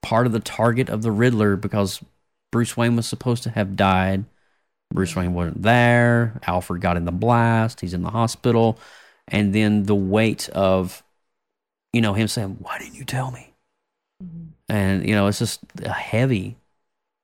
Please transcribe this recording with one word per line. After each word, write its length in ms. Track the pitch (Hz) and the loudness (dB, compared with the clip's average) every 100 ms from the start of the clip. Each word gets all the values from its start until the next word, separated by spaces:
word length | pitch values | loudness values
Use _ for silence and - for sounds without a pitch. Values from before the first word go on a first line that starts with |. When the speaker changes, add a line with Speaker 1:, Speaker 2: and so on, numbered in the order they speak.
Speaker 1:
part 260 | - 117 123 | 0 0 2
of 60 | |
the 80 | 110 | 0
target 480 | - - 117 117 127 | -4 0 0 2 -2
of 140 | 107 | -2
the 100 | 117 | -2
Riddler 440 | 104 123 113 104 95 | 2 2 4 2 2
because 460 | 98 107 98 - - _ _ _ _ | -2 -2 -2 -4 -16 _ _ _ _
Bruce 240 | 117 117 | -2 -2
Wayne 220 | - 117 117 | 0 2 2
was 100 | 113 | -2
supposed 360 | - 127 117 | -4 -2 -2
to 80 | - | -2
have 260 | 110 98 98 | -4 -4 2
died. 480 | 98 92 92 98 101 _ _ _ _ _ _ | 2 4 2 0 -4 _ _ _ _ _ _
Bruce 220 | - 90 | -4 -2
Wayne 200 | 82 90 | -2 -2
wasn't 260 | 87 87 - | -2 -4 -2
there. 800 | 104 120 120 120 120 117 117 110 - | 2 4 6 4 4 4 0 -4 -4
Alfred 340 | 90 - 90 | -4 -2 -2
got 160 | 92 87 | 0 0
in 80 | |
the 80 | 85 | -2
blast. 720 | 87 113 120 117 113 113 - | -2 2 2 4 2 0 -4
He's 100 | 90 | -8
in 80 | 87 | -6
the 80 | 85 | -4
hospital. 680 | 113 117 - 123 117 113 110 - - - _ - | -2 -2 0 2 4 2 0 -8 -20 -20 _ -6
And 260 | - 104 | 0 2
then 300 | 101 107 104 | 2 2 2
the 100 | 98 | 2
weight 540 | 104 95 104 110 - - | 0 2 2 2 0 -6
of, 560 | - 95 95 90 - _ _ _ _ _ _ _ _ _ | 0 2 2 0 -8 _ _ _ _ _ _ _ _ _
you 80 | 120 | 0
know, 120 | 113 | 0
him 140 | 98 107 | 2 0
saying, 300 | - 92 95 | -2 -6 -10
"Why 160 | - - | -12 -12
didn't 160 | - - | -14 -16
you 80 | |
tell 260 | 131 127 131 | -8 -6 -6
me?" 240 | 123 - _ _ _ _ _ _ _ | -10 -20 _ _ _ _ _ _ _
Speaker 2:
Mm-hmm. 240 | 185 165 165 - _ | -16 -14 -16 -20 _
Speaker 1:
And, 400 | 104 95 95 - | 0 0 0 0
you 60 | |
know, 140 | 107 101 | 2 2
it's 100 | 101 | 0
just 220 | 117 - - - | -4 -6 -14 -12
a 80 | - | -8
heavy, 640 | - - 113 131 113 98 113 _ _ _ _ _ _ | -8 -4 0 0 0 -4 -12 _ _ _ _ _ _